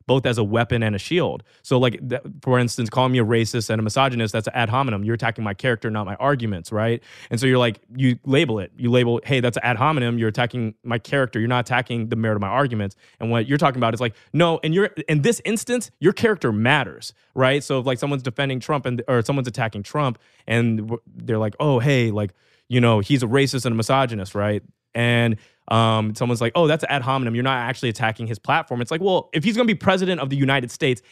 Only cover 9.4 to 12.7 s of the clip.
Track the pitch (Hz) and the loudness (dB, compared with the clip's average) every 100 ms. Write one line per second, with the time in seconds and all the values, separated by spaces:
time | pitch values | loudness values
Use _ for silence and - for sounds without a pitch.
9.4 | 120 - 120 113 147 156 120 117 110 113 | 0 0 -2 0 2 2 0 0 0 0
10.4 | 120 127 110 - 123 117 - 143 131 113 | -2 -2 -6 -6 -6 -6 -2 -2 0 0
11.4 | 117 123 113 123 - 117 113 113 113 104 | 0 0 0 -2 -2 -4 -4 -2 0 -2
12.4 | 98 123 139 | -2 0 0